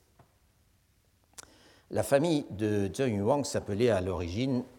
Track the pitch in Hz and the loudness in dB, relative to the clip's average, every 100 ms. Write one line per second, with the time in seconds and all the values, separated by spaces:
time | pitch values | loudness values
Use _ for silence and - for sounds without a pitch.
0 | _ _ _ _ _ _ _ _ _ _ | _ _ _ _ _ _ _ _ _ _
1 | _ _ _ - - - - - - 107 | _ _ _ -20 -20 -20 -20 -20 -6 -4
2 | - 143 170 147 - 95 107 104 98 85 | 2 4 4 0 -2 -4 0 0 0 0
3 | 135 104 104 143 - 104 - 101 120 98 | 0 0 2 0 0 -4 -4 0 2 2
4 | 92 85 85 98 135 123 - | 0 -4 -4 -4 -2 -2 -6